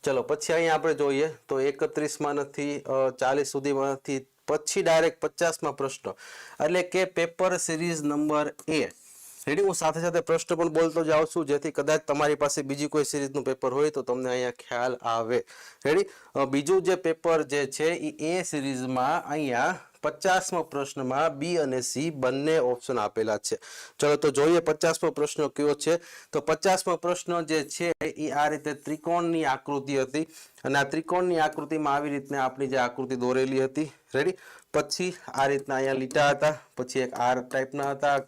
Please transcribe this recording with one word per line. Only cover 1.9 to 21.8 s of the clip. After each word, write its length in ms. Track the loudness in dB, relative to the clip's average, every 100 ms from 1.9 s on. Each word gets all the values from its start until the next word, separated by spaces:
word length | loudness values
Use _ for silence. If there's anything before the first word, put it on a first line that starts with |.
| -2 -4 -2 -2
નથી, 440 | -2 -4 -4 -6 -6
અ, 320 | -2 0 0
ચાલીસ 380 | 2 0 2 0
સુધીમાં 440 | -2 0 0 0
નથી, 340 | -2 -4 -6 -6 _ -2
પછી 340 | -2 0 0
ડાયરેક્ટ 380 | 4 6 4 2
પચાસમા 520 | -6 0 -2 0 -4
પ્રશ્ન, 420 | -2 -4 -4 -10 -10 -14 -18 -20 -2
એટલે 180 | 2 2
કે 220 | 2 0
પેપર 520 | 0 0 -2 0 0 2
સિરીઝ 460 | -2 -2 -2 -2
નંબર 520 | 0 0 2 2 0 -4 -4
એ. 180 | -2 -2 -6 -20 -20 -20 -10 -2
રેડી? 140 | 2
હું 120 | 2
સાથે 260 | 2 0 0
સાથે 200 | 0 0
પ્રશ્ન 360 | 2 0 2 0
પણ 120 | 2
બોલતો 360 | 4 2 2
જાઉં 220 | 2 4 2
છું, 200 | 0 0
જેથી 240 | 0 0
કદાચ 300 | -2 0 0 0
તમારી 280 | 0 2
પાસે 280 | 2 2 0
બીજી 240 | -4 -4 0
કોઈ 180 | 0
સિરીઝનું 400 | 0 -2 -2 -2
પેપર 300 | -2 0 0
હોય 160 | 2 2
તો 120 | 0
તમને 280 | -2 -2 0
અહીંયા 200 | 0 -2
ખ્યાલ 480 | -4 -8 -2 -2 -2
આવે. 420 | -2 -2 2 0 -2 -16 -20 -6 0
રેડી? 180 | 2 0 -8 -8
અ, 100 | -2
બીજું 380 | 0 0 2 2
જે 140 | 4 0
પેપર 460 | 0 0 2 2
જે 240 | 2 -2 -2
છે 180 | 0
એ, 540 | 0 0 -6 -4 -2 -2
એ 40 |
સિરીઝમાં 880 | -2 -4 -2 -4 -2 0 2 0 -2
અહીંયા 500 | -4 0 2 0 -2 -10 _
પચાસમા 600 | -6 -2 2 2 2 -4
પ્રશ્નમાં 760 | -2 -4 -6 -4 -2 0 0 0
બી 200 | -2 0
અને 220 | 0 0